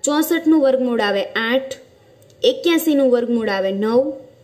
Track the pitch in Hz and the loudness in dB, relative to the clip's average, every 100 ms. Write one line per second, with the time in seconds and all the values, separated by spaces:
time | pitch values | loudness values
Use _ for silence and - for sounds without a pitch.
0 | - 294 311 330 320 320 269 262 254 233 | -2 -2 0 0 2 2 4 2 0 0
1 | 208 196 - 208 226 254 269 - - - | 0 -2 -4 -4 -2 -2 -2 -14 -18 -20
2 | _ - - - - 254 349 330 320 285 | _ -20 -20 -2 0 0 0 0 2 2
3 | 269 240 233 233 214 196 190 196 214 233 | 4 2 0 -2 -2 -2 -2 -2 0 2
4 | 277 285 - - | 0 -4 -16 -20